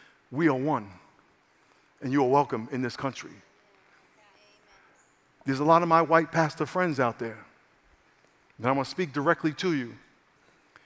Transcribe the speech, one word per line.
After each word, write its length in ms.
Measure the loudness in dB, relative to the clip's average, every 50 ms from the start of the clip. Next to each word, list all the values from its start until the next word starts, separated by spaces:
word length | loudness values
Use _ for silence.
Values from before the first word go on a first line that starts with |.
| -20 -20 _ _ _ -10
"We 200 | -2 0 2 2
are 40 | 2
one, 380 | 0 0 -2 -2 -2 -4 -8 -16 -20 -20 _ _ _ _ _ _ _ _ _ _ _ _ _ _ _ _ _ _ -10
and 100 | -6 -2
you 100 | 0 2 2
are 40 | 4
welcome 380 | 4 2 2 0 -2 -6 -6 -6 -6
in 80 | -6
this 160 | -6 -6 -6
country." 340 | -6 -8 -8 -8 -10 -14 -18 -20 -20 -20 _ _ _ _ _ _ _ _ _ _ _ _ _ _ _ _ _ _ _ _ _ _ _ _ _ _ _ _ _ _ _ _ _ _ _ _ _ _ -8 -4
There's 160 | -4 -2 2
a 20 | 4
lot 200 | 6 6 6 6
of 40 |
my 140 | 4 4 4
white 320 | 4 4 4 2 2 2 0
pastor 320 | 0 0 0 0 -4 -6
friends 340 | -4 -2 -2 0 0 0 0
out 180 | 0 0 -2
there 280 | -4 -8 -10 -10 -12 -18 -20 _ _ _ _ _ _ _ _ _ _ _ _ _ _ _ _ _ _ _ _ _ -4
that 80 | -2
I'm 80 | 0 0
gonna 80 | 0 -2
speak 300 | -4 -6 -6 -6 -4 -4
directly 400 | -2 0 0 2 2 0 -4 -2
to 200 | -2 -2 -2 -2
you, 220 | -2 -4 -8 -12 -18 -20 _ _ _ _ _ _ _ _ _ _ _ _ _ -20 -20 _